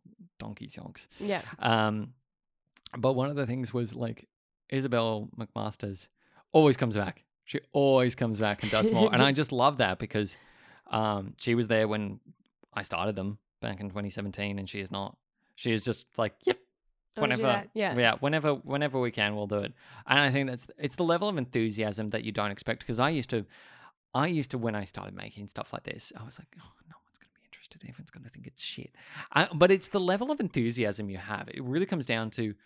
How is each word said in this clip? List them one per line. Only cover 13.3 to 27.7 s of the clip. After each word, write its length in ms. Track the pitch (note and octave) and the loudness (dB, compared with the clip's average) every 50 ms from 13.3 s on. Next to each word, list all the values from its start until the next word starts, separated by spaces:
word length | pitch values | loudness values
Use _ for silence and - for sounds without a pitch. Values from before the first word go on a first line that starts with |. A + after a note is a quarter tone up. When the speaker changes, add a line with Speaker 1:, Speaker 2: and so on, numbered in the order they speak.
| G#2 G#2 _ _ _ - | -8 -10 _ _ _ -10
Speaker 1:
back 180 | - A2+ G2+ F#2 | -8 -8 -8 -6
in 100 | G#2 G2+ | -8 -8
twenty 200 | F#2 G2+ G2+ G2+ | -6 -6 -8 -6
seventeen, 500 | - - G2+ G2 F#2 - G2+ G2+ G2+ G2 | -6 -6 -8 -6 -6 -4 -4 -4 -4 -6
and 100 | G2 F#2+ | -8 -8
she 100 | - G2+ | -8 -10
is 120 | G2 F#2+ | -8 -6
not. 260 | G2 G2 G2 - - _ _ _ _ _ _ _ _ | -6 -6 -8 -8 -12 _ _ _ _ _ _ _ _
She 160 | - - B2 | -4 0 0
is 120 | A2+ G#2+ - | 0 0 0
just 220 | B2 G#2+ - - _ _ | -2 -4 -4 -8 _ _
like, 180 | - A2+ G#2 - _ - | -2 -2 -2 -4 _ 0
"Yep, 120 | F#4 - | 0 0
Speaker 2:
I'll 580 | - _ _ _ _ _ _ _ _ _ _ - | 0 _ _ _ _ _ _ _ _ _ _ -4
do 60 | - D3 | -2 0
Speaker 1:
whenever, 180 | - B2+ B2 - | 0 2 2 2
Speaker 2:
that. 260 | C3 B2 G3+ - - - | 2 2 0 -2 -4 -4
Yeah. 240 | A3 G#3 F#3 A#2 | -2 -2 0 2
Speaker 1:
yeah, 180 | A#2+ A#2+ A2+ A2+ - | 2 4 4 4 2
whenever, 340 | C3+ C#3 D3+ D#3+ D3 D3+ C#3+ | 2 0 0 2 2 0 0
whenever 460 | C3 - C#3 C3+ C#3+ D3 C#3+ B2+ C3 | -2 -2 -4 -2 0 0 0 0 0
we 100 | B2 A#2 | -2 -2
can, 260 | - A#2 G#2 G#2 G#2 | 0 0 0 0 0
we'll 120 | G#2 G#2 | -2 -4
do 100 | G2+ G#2+ G#2 | -2 -2 -2
it." 140 | G2 - - _ - - - - - | -2 -4 -8 _ -20 -20 -20 -6 0
And 140 | - B2+ C#3+ | 2 4 6
I 100 | C#3+ C3+ | 6 4
think 180 | B2+ C#3 C#3 C3 | 4 2 0 0
that's, 180 | B2 B2 - - - | -4 -8 -10 -14 -10
it's 180 | - D3 C#3 - | -6 -6 -4 -2
the 80 | - F3 | 0 2
level 240 | E3 E3+ E3+ G3 | 2 2 2 2
of 100 | G#3+ G3 D3+ | 0 -2 -2
enthusiasm 720 | B2 B2+ - B2 A2+ A2 G#2 G#2+ A2 G#2+ G2+ G#2 G#2+ G#2 | -2 -2 0 0 0 0 0 0 -2 -2 -2 -4 -4 -4
that 120 | G#2 A2 - | -4 -4 -4
you 80 | A2 | -4
don't 200 | G2+ G#2+ G#2 G#2 | -4 -2 -2 -4
expect, 340 | G2+ - - - A2 - - | -4 -6 -6 -6 -6 -6 -6
'cause 140 | - A#2+ A2 | -4 -2 0
I 100 | B2+ D3 | 2 2
used 220 | E3 C#3+ A#2 - | 0 -2 -2 -2
to 140 | B2+ A2+ G2+ - - - - - - - - - _ _ _ _ - B2+ D3 | -2 -2 -4 -4 -12 -20 -20 -20 -20 -20 -20 -20 _ _ _ _ -2 0 0
I 40 | E3 E3+ D#3 | 0 0 -2
used 120 | C3+ B2+ | -2 -4
to, 60 | - | -4
when 180 | B2 A2+ A#2 G#2+ | -4 -2 -2 -2
I 100 | G#2 G2 | -4 -6
started 280 | - - G2+ G2 G2 F#2+ | -8 -10 -12 -12 -12 -12
making 320 | F#2 G2+ G#2+ - G2+ G2+ G2 | -12 -14 -14 -14 -14 -14 -12
stuff 200 | - A2 - - - | -10 -12 -10 -10 -10
like 100 | - - | -10 -8
this, 280 | - - - - - - - | -10 -10 -10 -12 -16 -16 -16
I 40 | A2+ | -16
was 140 | A#2 - - | -16 -18 -20
like, 120 | - - - - | -20 -20 -20 -20
"Oh, 140 | - - _ _ _ - | -20 -20 _ _ _ -20
no 60 | - - _ | -20 -20 _
one's 120 | _ _ - | _ _ -20
gonna 140 | _ _ _ _ | _ _ _ _
be 60 | _ _ | _ _
interested. 280 | - - - - | -20 -20 -20 -20